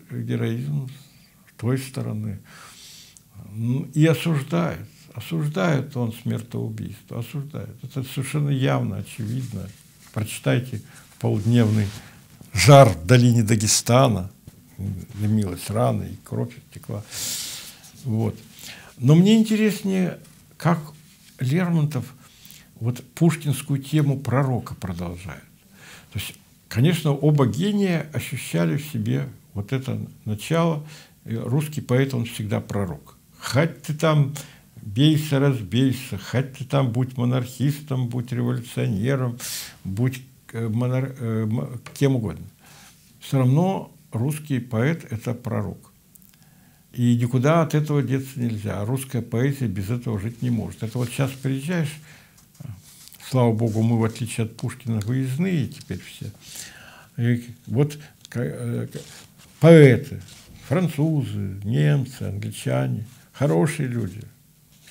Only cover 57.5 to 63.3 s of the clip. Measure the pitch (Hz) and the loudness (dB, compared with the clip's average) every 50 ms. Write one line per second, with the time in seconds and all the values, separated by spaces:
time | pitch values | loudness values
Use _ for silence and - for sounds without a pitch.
57.5 | - - - - 107 127 147 147 - - - - - _ - - - 117 123 147 | -18 -20 -12 -4 0 0 0 0 -2 -8 -16 -20 -20 _ -20 -12 -8 -6 -6 -6
58.5 | - - 120 117 120 120 117 - - - - - - - - - - - - - | -6 -8 -8 -6 -6 -6 -6 -8 -10 -14 -16 -16 -20 -20 -20 -20 -20 -20 -20 -20
59.5 | - - - 160 170 160 147 131 117 107 - - - - - - - - - - | -2 6 8 10 12 12 12 12 10 6 2 -4 -10 -12 -14 -16 -20 -20 -20 -20
60.5 | - - - - 139 180 185 165 - 143 147 151 160 143 120 101 101 101 101 95 | -20 -20 -6 -2 0 0 0 -2 0 0 0 0 0 0 -2 -2 -4 -6 -6 -6
61.5 | 95 101 101 101 120 143 151 147 147 139 120 - - - 98 98 98 101 107 110 | -8 -8 -6 -2 0 2 2 2 2 2 0 -4 -8 -8 -8 -6 -6 -6 -8 -8
62.5 | - - - 127 127 131 135 131 123 107 107 - - - - _ | -10 -8 -4 -2 -2 0 0 -2 -4 -4 -6 -10 -14 -20 -20 _